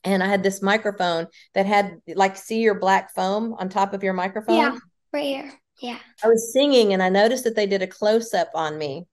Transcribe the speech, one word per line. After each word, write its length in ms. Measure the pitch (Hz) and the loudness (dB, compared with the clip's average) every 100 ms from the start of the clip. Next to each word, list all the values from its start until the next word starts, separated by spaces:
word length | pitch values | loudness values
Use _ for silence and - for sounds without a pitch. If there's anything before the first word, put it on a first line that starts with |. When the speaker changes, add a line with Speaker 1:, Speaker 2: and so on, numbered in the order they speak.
Speaker 1:
and 180 | 190 190 | 0 0
I 60 | 190 | 2
had 160 | 202 | 2
this 180 | 190 196 | 0 0
microphone 640 | 196 220 214 202 180 165 165 _ _ 196 | 0 0 0 -2 -2 -2 -4 _ _ -2
that 100 | 196 | 2
had, 340 | 202 196 165 - 165 | 2 0 -6 -10 0
like, 200 | 196 196 | 0 0
see 240 | - 226 | -6 0
your 200 | 226 196 | 2 2
black 340 | 190 190 185 - | 2 2 0 -4
foam 400 | 185 208 226 226 | -2 -2 -4 -6
on 120 | 185 | -4
top 240 | 196 196 | -2 -2
of 100 | 196 | -2
your 100 | 190 | -2
microphone? 440 | 185 185 202 214 339 | -2 -4 -4 0 2
Speaker 2:
Yeah, 200 | 285 247 _ _ _ | 2 -2 _ _ _
right 100 | 294 285 | -6 -4
here. 260 | 269 285 - _ _ | -6 -10 -20 _ _
Yeah. 200 | 240 233 - _ | -14 -12 -18 _
Speaker 1:
I 60 | 220 | 2
was 240 | 226 226 | 2 2
singing, 400 | 262 285 262 208 | 0 4 4 4
and 80 | 190 | 2
I 60 | 185 | 2
noticed 360 | 190 220 247 247 | 4 2 2 -2
that 100 | 220 | -2
they 120 | 202 | -2
did 140 | 196 | -2
a 60 | 185 | -4
close-up 640 | - 208 226 226 190 165 | -2 0 0 0 -4 -2
on 240 | 160 156 151 | -4 -4 -4
me 300 | 147 147 175 | -8 -8 -14